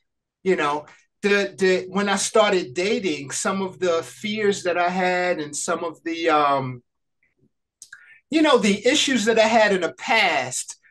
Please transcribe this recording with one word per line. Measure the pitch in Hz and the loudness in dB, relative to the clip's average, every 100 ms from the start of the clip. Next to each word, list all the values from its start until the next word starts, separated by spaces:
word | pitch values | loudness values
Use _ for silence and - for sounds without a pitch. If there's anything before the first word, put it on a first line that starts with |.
| _ _ _ _ | _ _ _ _
You | 185 | -2
know, | 170 147 147 147 - _ _ | 0 0 -4 -8 -20 _ _
the, | 202 202 190 - | 0 2 0 0
the, | 185 185 185 | 0 2 -2
when | 190 202 | -2 0
I | |
started | 196 - 220 208 185 127 | -2 2 4 4 2 -2
dating, | 131 190 233 185 143 135 | -4 -2 -2 -2 -4 -6
some | - 208 196 | -6 -4 -4
of | 190 - | -6 -4
the | 180 165 | -2 -2
fears | 160 - 214 214 208 190 | -4 -10 -8 -2 0 0
that | 175 170 | -2 0
I | 175 | 0
had | 185 180 180 180 170 | 0 0 0 0 -2
and | 147 147 | -6 -8
some | - 165 | -4 -4
of | 170 156 | -6 -8
the, | 165 165 165 | -8 -2 0
um, | 151 143 139 131 123 _ _ _ _ _ _ _ _ _ _ - - - - _ | 2 2 0 -2 -10 _ _ _ _ _ _ _ _ _ _ -20 -20 -20 -20 _
you | 320 | 0
know, | 302 247 | 4 4
the | 202 196 247 | 4 2 2
issues | 294 - 247 | 0 0 0
that | 214 220 | 2 2
I | 220 | 4
had | 233 208 | 4 4
in | 190 | 2
the | 165 | -2
past, | - - 226 190 147 127 - - - _ | -6 0 2 2 0 -4 -8 -10 -16 _